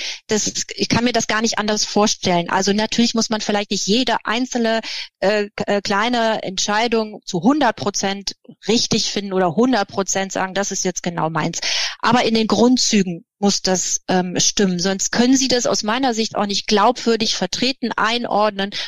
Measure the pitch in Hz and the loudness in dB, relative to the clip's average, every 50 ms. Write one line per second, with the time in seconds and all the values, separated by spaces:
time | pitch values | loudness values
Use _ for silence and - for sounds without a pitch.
0 | - - - - _ - 220 214 - - - - - - - - - - - 240 | -8 -10 -10 -10 _ -2 -2 -2 -2 -2 -4 -6 -6 -6 -4 -4 -2 2 2 2
1 | 233 247 233 226 220 - 226 214 226 220 - - 208 208 214 214 - - - 208 | 2 2 2 0 0 0 -2 0 0 -2 -2 -2 -2 -2 -2 -2 -2 -2 2 2
2 | 208 214 - - - 190 180 175 170 - - 190 190 202 196 208 214 220 - - | 2 2 2 -2 0 0 0 0 0 0 0 0 2 2 0 0 0 -2 0 2
3 | 233 - - 226 214 - 226 214 - - 214 208 208 - 208 190 - 190 196 240 | 2 2 2 0 -2 -2 -2 -4 -2 -2 -2 -2 -2 -2 -4 -4 0 0 2 2
4 | 262 - 226 - - - 208 233 262 247 - 240 226 226 226 226 220 - - - | 2 0 0 -2 -2 -2 -2 -2 -2 -2 -2 -2 0 0 0 0 -2 -6 -10 -10
5 | - - _ - - 190 214 214 208 208 - - - - 202 202 190 - 208 196 | -12 -12 _ -2 0 2 2 2 0 -2 -4 -6 -2 0 0 -2 0 0 0 0
6 | 214 240 247 240 226 226 220 - - - 190 185 - - 208 214 233 240 226 226 | 0 0 0 2 2 2 0 -2 -4 -6 -6 -4 -2 0 0 0 0 2 0 0
7 | 220 214 214 - - - - 175 156 220 285 311 277 226 214 - - 202 202 - | -2 -2 -8 -16 -12 -6 -4 0 2 4 4 4 4 2 2 0 -2 -4 -4 -2
8 | - 196 196 202 196 - - _ _ - - _ - - 214 247 - - - 226 | -2 -2 -4 -4 -6 -10 -10 _ _ -20 -20 _ -2 0 2 2 2 2 0 0
9 | - - - 208 202 202 190 190 185 175 147 202 233 254 254 214 202 - - - | 0 -2 -4 -4 -4 -2 0 2 2 2 2 2 2 4 4 2 0 -2 -2 -4
10 | 196 - - 196 190 190 - 190 185 190 185 196 202 - 196 - - 185 175 - | -2 -2 -2 -4 -4 -4 -2 -4 -4 -2 -2 -4 -4 -4 -4 -4 -4 -4 -4 -4
11 | - 180 170 165 160 156 160 156 156 165 165 - - - - - - - - - | -4 -6 -4 -2 -2 -2 -2 -2 -2 -2 -4 -4 -4 -4 -2 -2 -4 -4 -6 -2
12 | - - 226 247 - - 226 226 220 208 - 196 220 247 254 247 - - - 208 | 0 2 2 4 2 2 2 2 2 2 2 4 4 4 4 4 2 2 2 2
13 | 190 185 175 165 - _ _ - 202 202 190 - - 185 185 180 - - - - | 2 2 -2 -10 -12 _ _ -2 0 0 0 0 0 0 0 0 0 -2 -4 -4
14 | _ - 190 185 180 180 175 170 175 - - - 208 190 180 175 170 190 190 190 | _ 0 0 0 0 0 -2 0 0 0 2 2 2 2 2 0 0 -2 -2 -2
15 | - - - - 240 247 269 269 269 254 254 247 240 - - - - 214 220 254 | -4 -2 0 2 4 4 4 4 4 2 0 0 0 0 -2 -2 -2 -2 -2 0
16 | 277 262 233 214 226 214 - - 208 202 202 190 - - 220 208 196 233 254 - | 0 0 0 0 -2 -2 -2 -2 -2 -2 -2 -4 -2 2 2 4 6 4 4 2
17 | - 233 226 220 220 220 - - 190 180 - - - 254 269 - - 226 - - | 2 0 0 2 0 -2 -2 -2 -2 -4 -2 -2 -2 -2 -2 -2 -4 -4 -2 0
18 | 196 214 233 240 240 - - 202 208 214 208 196 196 202 202 - - | 0 0 0 -2 -2 -2 0 2 2 2 0 -2 -4 -4 -4 -8 -10